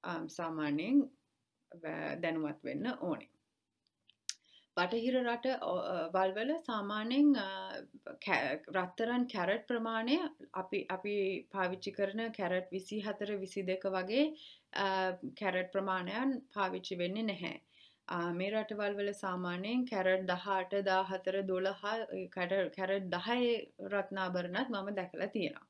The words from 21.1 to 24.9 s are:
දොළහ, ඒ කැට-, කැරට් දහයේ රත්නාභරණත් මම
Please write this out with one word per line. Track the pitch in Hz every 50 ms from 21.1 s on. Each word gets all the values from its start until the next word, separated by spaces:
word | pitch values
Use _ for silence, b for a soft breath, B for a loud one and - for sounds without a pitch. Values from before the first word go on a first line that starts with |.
| 190 185 185 190 185 196 196
දොළහ, | 190 185 185 185 190 196 185 - 202 220 226 220 - -
ඒ | 190 185 180
කැට-, | - 190 180 175 190 196 185 165 -
කැරට් | - 190 185 196 202 190 180
දහයේ | 170 175 185 220 240 247 247 240 233 220 - - _ - 190 196
රත්නාභරණත් | 202 202 196 196 196 196 190 185 180 180 175 175 180 202 269 269
මම | 233 196 196 196